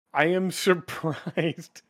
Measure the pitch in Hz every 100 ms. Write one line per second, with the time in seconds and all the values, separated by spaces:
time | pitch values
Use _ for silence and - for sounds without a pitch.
0 | _ 143 156 185 190 - 196 175 - -
1 | 165 139 - - 160 139 - -